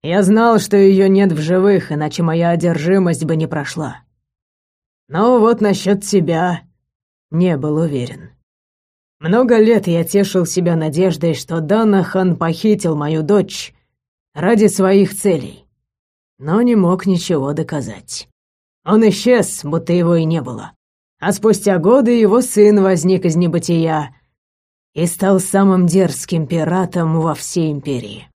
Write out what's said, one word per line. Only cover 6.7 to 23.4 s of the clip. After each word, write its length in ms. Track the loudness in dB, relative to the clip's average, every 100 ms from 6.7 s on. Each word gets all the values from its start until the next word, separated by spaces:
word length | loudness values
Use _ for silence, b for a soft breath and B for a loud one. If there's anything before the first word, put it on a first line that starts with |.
| _ _ _ _ _ _
не 260 | -2 0 0
был 200 | -2 -2
уверен. 540 | -2 -4 -8 -12 -20 _ _ _ _ _ _ _ _ _
Много 400 | -2 0 2 4
лет 300 | 4 2 0
я 160 | -2
тешил 420 | 0 0 0 -2 -2
себя 300 | -2 0 0
надеждой, 580 | -2 0 0 0 -4
что 260 | -4 -6 -8
Данахан 760 | -2 0 2 2 0 0 0 0
похитил 580 | -2 -2 0 0 0
мою 280 | -2 -2 -4
дочь 520 | 0 0 0 -8 -16 _ _ _ _ _ _
ради 340 | -4 0 4 2
своих 500 | 2 2 4 2 -2
целей, 460 | -2 -2 -6 -18 _ _ _ _ _ _ _ _
но 240 | -4 0
не 140 | 2 2
мог 300 | 2 0 0
ничего 460 | -2 -2 -2 -2
доказать. 760 | -6 -6 -6 -8 -14 -16 -18 -18 _ _ _ _ _
Он 240 | 0 2 2
исчез, 560 | 2 2 2 0 -6
будто 280 | -6 -6 -2
его 220 | 0 2
и 100 | 0
не 160 | 0 -4
было. 320 | -6 -12 -16 _ _ _ _ _
А 140 | -6
спустя 460 | -2 0 2 0 0
годы 340 | 2 2 4
его 280 | 2 4 2
сын 400 | 0 4 4 6
возник 440 | 2 2 0 0
из 100 | 0
небытия — 800 | 0